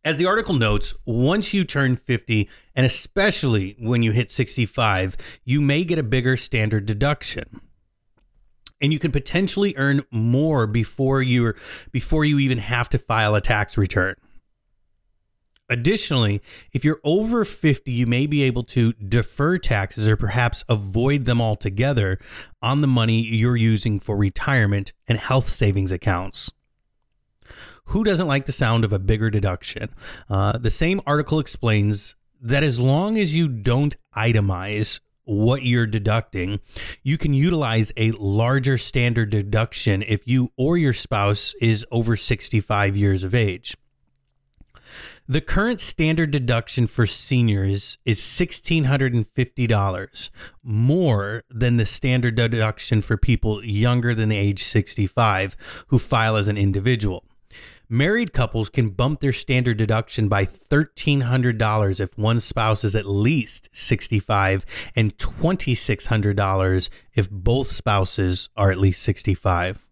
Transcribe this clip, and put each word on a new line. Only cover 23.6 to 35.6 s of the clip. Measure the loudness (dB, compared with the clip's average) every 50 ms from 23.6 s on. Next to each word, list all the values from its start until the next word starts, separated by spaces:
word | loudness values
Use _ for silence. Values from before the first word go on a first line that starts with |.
| 2 2 2 2 0 -2 -2 -2
for | -4 -4 0
retirement | 0 0 0 0 -2 -2 0 2 2 2 2 0 -2 -4 -8 -16 _ _ -4
and | -2 -2
health | -2 0 0 0 0 -2
savings | -2 0 0 0 2 0 -2 -2
accounts. | -4 -4 -2 -2 -2 -2 -4 -8 -8 -8 -8 -8 _ _ _ _ _ _ _ _ _ _ _ _ _ _ _ _ _ _ _ -20 -20 -20 -20 -20 -20 _ _ -4
Who | -2 0 2
doesn't | 2 2 2 2 0
like | 0 -2 -2
the | -4
sound | -2 0 2 2 2 2 2
of | 2
a | 0 0
bigger | 2 0 2 2 2 0
deduction? | 0 0 0 0 -2 -4 -8 -12 -10 -10 -10 -10 -12 -16 -18 -18 -18 -18 -8 -2
Uh, | 0 0 2 2 0 0
the | 0 0
same | 0 2 2 0 0 0 0
article | 0 0 0 0 0 0 -2
explains | 0 -4 -6 -2 0 2 2 4 2 2 0 -2 -6 -12 -14 _ _ _ _ _
that | -2 0 0 2
as | 2 2 0 2
long | 2 2 4 2 2 0 0 0
as | 0 0 2
you | 0 0 0
don't | -2 -2 0 0 2 2 2 0 -2 -6 _ _ -6
itemize | 0 2 2 4 4 2 2 -2 -2 -6 -6 -4 -2 -2 -2 -2 -4 _ _ _ _ _
what | -4 0 2 2 2 2 2